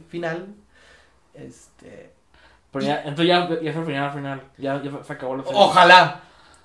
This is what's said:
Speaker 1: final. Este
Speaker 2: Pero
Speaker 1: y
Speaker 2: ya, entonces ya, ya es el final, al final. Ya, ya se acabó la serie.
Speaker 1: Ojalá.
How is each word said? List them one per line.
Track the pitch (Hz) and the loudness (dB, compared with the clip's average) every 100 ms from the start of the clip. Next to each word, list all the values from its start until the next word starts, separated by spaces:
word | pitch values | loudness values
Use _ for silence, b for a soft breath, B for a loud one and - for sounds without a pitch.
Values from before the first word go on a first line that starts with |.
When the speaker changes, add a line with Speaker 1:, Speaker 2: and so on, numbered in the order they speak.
| - | -12
Speaker 1:
final. | 170 170 170 196 208 _ b b b b b _ | -10 -8 -8 -12 -20 _ b b b b b _
Este | - 135 - - _ - - - _ _ _ b b _ | -20 -20 -20 -20 _ -20 -20 -20 _ _ _ b b _
Speaker 2:
Pero | 139 | -6
Speaker 1:
y | 139 | -4
Speaker 2:
ya, | 151 | -4
entonces | 147 143 170 | -6 -2 2
ya, | 175 170 165 | 2 0 -4
ya | 156 | -6
es | 156 | -6
el | 165 | -6
final, | 139 143 | -6 -6
al | |
final. | 143 139 135 - - | -6 -10 -12 -14 -10
Ya, | 135 143 | -8 -6
ya | 139 143 | -8 -12
se | - | -14
acabó | 143 131 135 | -10 -8 -8
la | |
serie. | 139 196 | -2 2
Speaker 1:
Ojalá. | 190 185 175 180 156 - b b b b | 4 6 8 8 6 -2 b b b b